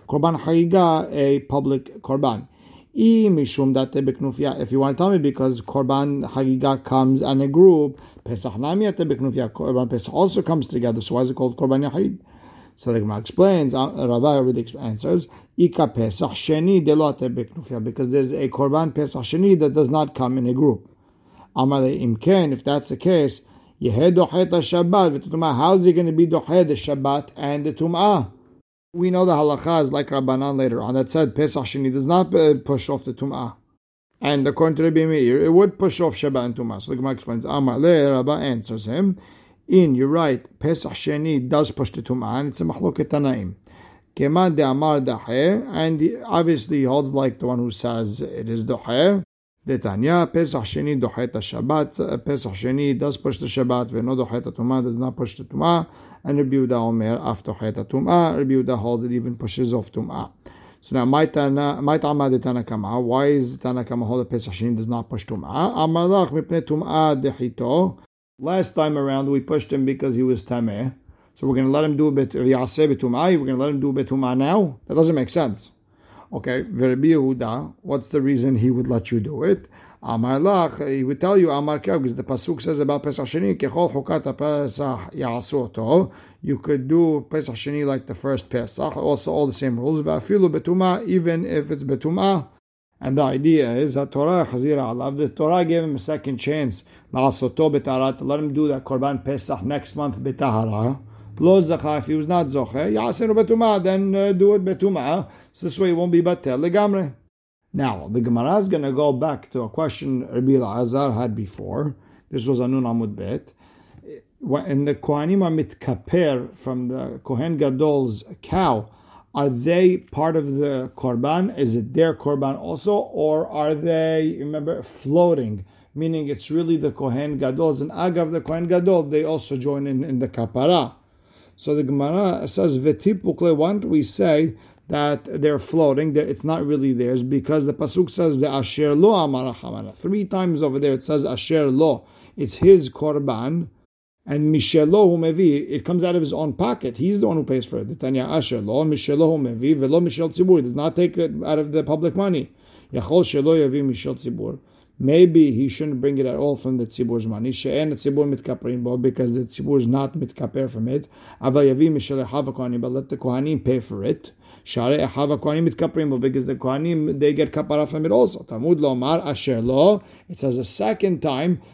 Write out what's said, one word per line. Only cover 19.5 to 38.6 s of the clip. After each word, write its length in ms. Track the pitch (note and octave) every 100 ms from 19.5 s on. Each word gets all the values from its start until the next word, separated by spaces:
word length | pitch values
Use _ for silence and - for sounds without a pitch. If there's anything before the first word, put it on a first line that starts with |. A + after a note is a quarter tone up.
| F#3
that 120 | D3+
does 160 | C3+ C3+
not 260 | D#3 C#3+
come 220 | - B2+ C3
in 100 | A#2+
a 60 |
group. 340 | B2+ D3 G#2+ - _ _ _ _ - -
Amar 260 | - C3+ C#3
le, 100 | C3
"Im 260 | C#3+ B2 A2
Ken," 360 | - G3 D#3+
if 100 | B2+
that's 260 | - D3 -
the 60 | C3
case, 420 | F3+ F3+ C#3 - _ - _ -
Yeheh 340 | A#2+ G#2+ E3
doche 200 | F3+ E3+
et 160 | E3+ F#3
Shabbat 680 | F3 D3 F3 E3+ G3+ F3+ C#3
v'tumah. 380 | - D#3+ D#3+ B2
How 180 | D#3
is 120 | F#3+ F3
he 80 |
gonna 180 | E3+ E3+
be 140 | D#3+ E3+
doche 420 | D#3+ - F3 E3
the 60 |
Shabbat 540 | D3 - C#3 C3+ C#3+ C#3+
and 300 | - C#3+ D3
the 80 | D3
Tumah? 560 | - D#3+ E3+ G#3 F#3+ G2+ - _ _ _ _ _
We 180 | F3 F3+
know 140 | F3+
the 80 | F#3
halacha 520 | D3+ D3+ C#3 D#3 E3
is 60 | C#3
like 200 | D3 C#3
Rabbanan 480 | C#3 C3 C3 C#3 C#3
later 240 | C3 A#2
on 100 | A2
that 140 | C3 C3
said 260 | D#3+ D3
Pesach 300 | - D3 D3
Sheni 260 | A#2+ C#3 C3+
does 140 | C3
not, 300 | C3+ F3 F#3
uh, 200 | F3 D#3 C#3
push 280 | - C#3 -
off 140 | C#3
the 100 | -
Tumah. 400 | A#2 C#3 C3+ A#2+ - _ _ _ _ _ -
And 260 | C#3+ C#3+ C3+
according 300 | C#3+ D#3+ D3+
to 60 |
Rabbi 240 | D#3+ D#3+ D#3+
Meir, 360 | D#3 B2 C3
it 100 | D#3+
would 240 | E3+ G3+ F#3+
push 200 | F#3+ -
off 140 | E3
Shabbat 300 | - D3 C3+
and 100 | A#2+
Tumah. 280 | A2+ A#2+ G2+
So 100 | D3
the 40 | C3+
Gemara 180 | C3+
explains, 320 | B2+ - A#2 C#3
"Amar 320 | D3 C3+ A#2+
le," 340 | D#3+ E3 C#3+
Rabba 200 | C3+ B2+
answers 520 | D3+ C#3+ A#2+